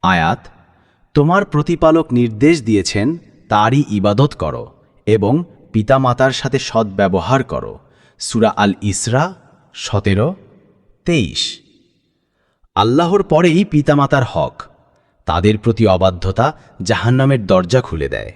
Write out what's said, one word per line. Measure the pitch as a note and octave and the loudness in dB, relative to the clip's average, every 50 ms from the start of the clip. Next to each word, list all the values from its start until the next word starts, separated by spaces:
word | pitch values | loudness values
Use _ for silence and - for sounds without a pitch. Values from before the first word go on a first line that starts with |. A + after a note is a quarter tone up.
আয়াত, | - F#2 F#2 F2 D#2+ D#2+ G#2+ - - - - _ _ _ _ _ _ _ _ _ _ _ _ | 0 0 0 2 0 -2 -2 -4 -8 -20 -20 _ _ _ _ _ _ _ _ _ _ _ _
"তোমার | D3 C#3+ D#3 F3 G3 G3+ | 0 2 2 2 0 0
প্রতিপালক | - - D3 D3 - E3+ D#3+ - D#3+ D#3+ E3 D#3 - B2 | 0 -2 -4 -2 -2 -2 2 2 4 4 4 0 0 0
নির্দেশ | A#2+ B2 A#2 A2 G#2 B2+ D3+ E3+ D#3 A#2 | 0 0 0 0 2 2 2 2 2 0
দিয়েছেন, | A2 G#2+ G2+ F2+ - - G#2 G2+ C3 E3 E3+ - - _ _ _ _ | 0 0 0 0 -2 -4 -2 -2 -2 -4 -6 -10 -20 _ _ _ _
তারই | A2 G#2 G#2+ A2+ B2 C#3+ D3 - | 0 0 2 2 2 0 0 0
ইবাদত | G#2 G#2 F#2+ G#2 G2+ G#2+ C#3 D3 - | -2 -2 0 0 2 2 0 0 0
করো | - E2+ D#2 - - - - - _ _ _ _ _ _ | -4 -6 -6 -6 -8 -12 -16 -18 _ _ _ _ _ _
এবং | - G#2+ A2 G2 G2+ B2+ D#3+ F3 - - _ - _ | 0 0 2 2 2 0 0 -2 -6 -14 _ -20 _
পিতামাতার | - A2 G#2+ G#2+ C3 C3+ C3+ B2+ A#2+ - C3 C3+ | -4 -4 0 2 2 2 2 0 0 2 0 0
সাথে | B2+ - - C3+ - C3 | 0 -2 -6 -2 -4 -4
সদ্ব্যবহার | - - - A2+ A2 G#2 F#2+ G2 G2+ F#2 F2+ F#2 E2 F#2 B2+ C3+ B2 | -4 -2 -2 -2 -2 -2 -2 -2 -2 0 0 -2 -2 0 -2 -2 -2
করো।" | - D#2+ C2 - G#1+ G1+ - _ _ _ _ _ _ _ _ | -2 -6 -8 -8 -10 -14 -16 _ _ _ _ _ _ _ _
সূরা | - - - A#2 A2 A2 - | -12 -6 -2 0 0 0 2
আল | - G#2 G2+ F#2+ - | 0 0 0 0 -2
ইসরা | - G#2 F#2 - - A2+ A2 C3 D#3 F#3 F#3+ - _ _ _ _ _ _ _ | -4 -6 -4 -4 -4 -2 -2 -2 -2 -2 -6 -14 _ _ _ _ _ _ _
সতেরো | - - - - G2+ F#2+ G2+ G2 G2 A2 D#3+ F#3+ - - - _ _ _ _ _ _ _ _ _ _ _ | -14 -10 -4 -4 -2 0 0 0 0 0 -2 -4 -8 -16 -20 _ _ _ _ _ _ _ _ _ _ _
তেইশ। | - F3 D3+ G#2+ C#2+ - - - - - - _ _ _ _ _ _ _ _ _ _ _ _ _ _ _ _ _ _ _ _ _ _ _ | -2 0 0 0 -2 -4 -8 -8 -8 -10 -16 _ _ _ _ _ _ _ _ _ _ _ _ _ _ _ _ _ _ _ _ _ _ _
আল্লাহর | F#2+ G2+ A2 B2 D3 E3+ E3+ F#3 G3+ F#3+ | 0 0 2 2 2 2 2 2 0 0
পরেই | - D#3+ D#3 F3 F3 D#3 F3 G3+ | 2 2 4 4 4 4 2 0
পিতামাতার | - - D3+ C#3+ - D3 C#3+ C#3 C#3 - C#3 B2 - | 2 0 0 2 2 2 2 2 2 2 0 0 -2
হক, | - E2+ D2+ - - _ - - _ _ _ _ _ _ _ _ _ _ _ | -4 -4 -6 -6 -8 _ -20 -20 _ _ _ _ _ _ _ _ _ _ _
তাদের | - D#2+ E2+ F2 G#2+ A2 G#2+ | -4 -2 2 2 2 0 2
প্রতি | - A#2 A2+ - A2+ G2+ | 0 -2 0 2 4 2
অবাধ্যতা | F#2 F2+ F#2 F#2+ F2+ F2 - F#2+ D#2+ - A#2 D3 - - - _ _ _ | 4 4 2 0 0 0 -4 -4 -2 0 -2 -2 -2 -6 -20 _ _ _
জাহান্নামের | F#2+ F#2 A2+ - - A#2 B2 B2+ C3+ C3+ C#3 B2+ G#2 | -4 -4 -4 -2 0 0 2 2 2 2 0 0 0
দরজা | F#2 G2 F#2 F2+ F2 G#2+ B2+ | 2 0 0 2 2 0 0
খুলে | B2 - - D#2+ D2 C2+ | 0 -2 -6 -6 -6 -6
দেয়। | B1 G#1+ G1+ G#1 - | -6 -8 -10 -12 -16